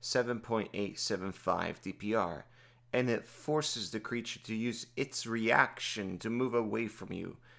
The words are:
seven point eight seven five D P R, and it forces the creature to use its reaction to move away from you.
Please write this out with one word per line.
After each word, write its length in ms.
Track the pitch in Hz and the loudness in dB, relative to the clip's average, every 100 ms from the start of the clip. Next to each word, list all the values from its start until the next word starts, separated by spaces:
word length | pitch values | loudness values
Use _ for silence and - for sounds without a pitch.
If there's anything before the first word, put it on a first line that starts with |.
seven 380 | - 131 120 117 | 0 0 2 -2
point 280 | 120 113 - | 0 0 0
eight 260 | 101 101 - | -2 -4 -2
seven 320 | - 95 95 | -2 0 -2
five 500 | - 92 87 87 85 | -2 0 2 0 -4
D 120 | 95 | -8
P 200 | - 104 110 | -6 0 2
R, 300 | 87 73 - - - - - | 2 -2 -10 -20 -20 -20 -2
and 180 | 123 123 | 2 4
it 140 | 113 | 2
forces 680 | - - - 151 - 120 90 | -2 -10 0 2 2 -4 -4
the 80 | 107 | -6
creature 380 | - 120 113 - | -4 -4 -4 -8
to 100 | - | -6
use 340 | 110 120 110 - - | -2 -2 -2 -8 -4
its 280 | 135 - 117 | -4 -4 -2
reaction 920 | 113 110 139 131 - - 110 95 92 | 0 6 8 6 2 -6 -2 -4 -2
to 100 | 113 | -2
move 240 | 120 127 | 2 4
away 340 | 120 107 110 110 | 2 2 0 -2
from 260 | - 98 | -6 -8
you. 240 | 90 90 - - | -6 -6 -10 -20